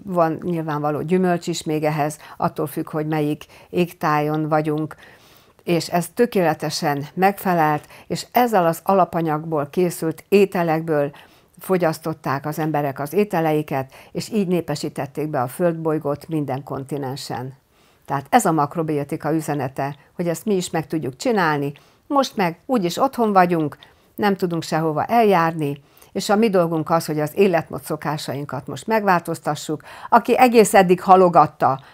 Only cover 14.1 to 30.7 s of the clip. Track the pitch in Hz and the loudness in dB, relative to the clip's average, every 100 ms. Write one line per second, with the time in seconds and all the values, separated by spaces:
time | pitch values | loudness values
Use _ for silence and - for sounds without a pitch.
14.1 | 175 - 220 180 175 165 147 151 - 135 | -10 -4 -2 0 -2 -2 -6 -6 -6 -8
15.1 | - 151 147 127 - 175 165 160 151 147 | -6 -4 -2 -4 -2 -2 0 -2 -2 -2
16.1 | 143 - 156 143 135 143 139 131 147 135 | -6 -4 -4 -4 -6 -8 -10 -8 -8 -8
17.1 | 135 - 113 131 - _ _ _ _ - | -10 -10 -10 -10 -14 _ _ _ _ -8
18.1 | 143 135 247 180 160 143 175 156 147 143 | -8 0 2 2 0 0 -2 -4 -4 -6
19.1 | 156 151 160 151 135 131 143 139 143 _ | -6 -4 -4 -4 -4 -6 -6 -8 -10 _
20.1 | - 175 165 214 190 180 165 143 160 147 | -6 -6 -4 -2 -4 -2 -6 -6 -6 -6
21.1 | 131 262 214 165 147 143 143 _ _ - | -4 -2 0 0 0 -4 -8 _ _ -4
22.1 | 277 254 220 175 165 - 247 170 175 180 | -2 -2 -2 -4 -4 -4 -2 -2 0 -2
23.1 | 240 220 190 175 165 147 - - _ _ | 0 2 4 4 2 -2 -6 -18 _ _
24.1 | - 208 196 185 165 - 160 160 151 - | -2 -2 0 -2 -4 -2 -2 0 -2 0
25.1 | 233 214 175 165 165 143 143 _ _ _ | 2 4 4 2 0 -4 -6 _ _ _
26.1 | 196 202 202 233 185 170 160 156 165 170 | -6 0 2 4 4 2 0 0 -2 0
27.1 | 151 151 202 196 165 - 147 - 156 156 | -4 -2 2 4 2 -2 -10 -8 -6 -4
28.1 | 151 - 135 147 131 - 127 - 220 202 | -6 -6 -8 -8 -10 -10 -10 -2 0 2
29.1 | 175 170 160 160 151 - 147 - - - | 2 0 -6 -4 -6 -6 -8 -8 -20 2
30.1 | 220 - 233 254 226 202 | 2 4 4 6 6 6